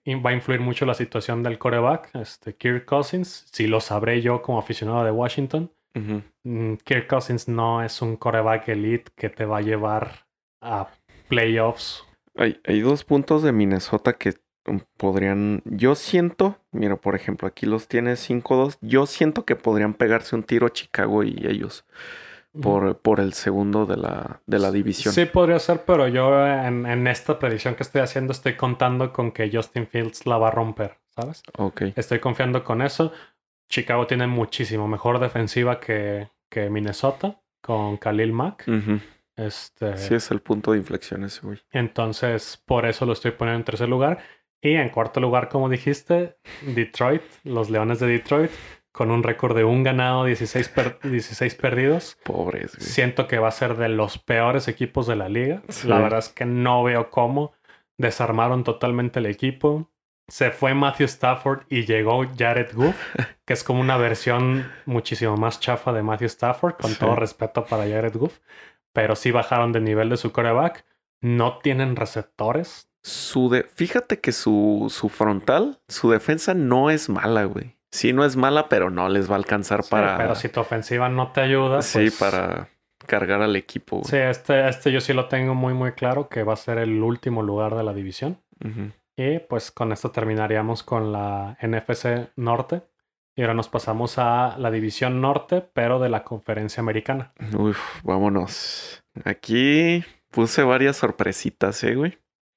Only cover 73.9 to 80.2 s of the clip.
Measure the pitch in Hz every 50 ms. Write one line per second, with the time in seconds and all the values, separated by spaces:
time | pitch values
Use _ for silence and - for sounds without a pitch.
73.9 | - 247 240 - 214 - - - 117 - - 113 107 104 104 107 104 104 107 107
74.9 | - - - 104 - - 110 107 101 95 - - 127 160 220 285 277 - _ -
75.9 | - - - 117 117 107 - - 151 160 - - 185 185 147 123 123 127 139 151
76.9 | 156 151 - - 101 92 - 107 113 110 101 95 - - - 123 - _ _ _
77.9 | - - - 117 127 135 143 143 127 131 127 135 143 151 151 - - 101 92 92
78.9 | 92 90 90 95 98 101 95 90 104 98 98 - 104 104 98 - 104 104 101 -
79.9 | - 107 101 98 95 95